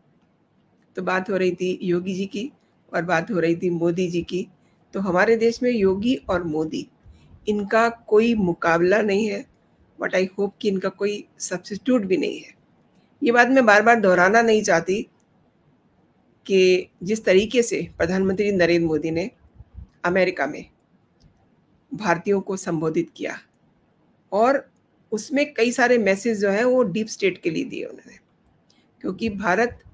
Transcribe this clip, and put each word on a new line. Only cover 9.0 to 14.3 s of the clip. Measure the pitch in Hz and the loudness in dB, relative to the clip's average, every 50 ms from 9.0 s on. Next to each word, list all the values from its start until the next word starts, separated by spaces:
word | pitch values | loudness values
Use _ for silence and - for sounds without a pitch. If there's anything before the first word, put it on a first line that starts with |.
नहीं | 214 208 196 202 220 208 | 2 0 0 0 0 -2
है। | 202 202 - - _ _ _ _ _ _ _ _ _ - | -6 -8 -12 -16 _ _ _ _ _ _ _ _ _ -10
But | - - - | -8 -2 -2
I | 185 | -2
hope | 185 190 - 208 202 196 - _ | -2 -2 -2 -4 -4 -4 -6 _
कि | - 208 | -4 -2
इनका | 190 185 196 190 | -2 -2 -4 -6
कोई | - - 202 208 208 208 - _ _ - | -6 -4 -6 -6 -6 -8 -12 _ _ -14
substitute | - - 185 180 - - 208 196 - 254 254 240 | -10 -8 -8 -10 -10 -12 -12 -6 -2 0 0 0
भी | 196 185 185 | 2 0 0
नहीं | - - - - - | 0 0 -4 -6 -10
है। | - - - _ _ _ _ _ _ _ _ _ _ _ _ _ | -14 -20 -20 _ _ _ _ _ _ _ _ _ _ _ _ _
ये | - 233 | 0 2
बात | 233 240 247 240 | 4 4 4 6
मैं | 269 269 240 | 4 6 6
बार-बार | 214 202 208 214 233 240 226 | 6 6 6 6 6 4 6
दोहराना | 202 185 180 175 180 190 | 4 4 4 6 4 4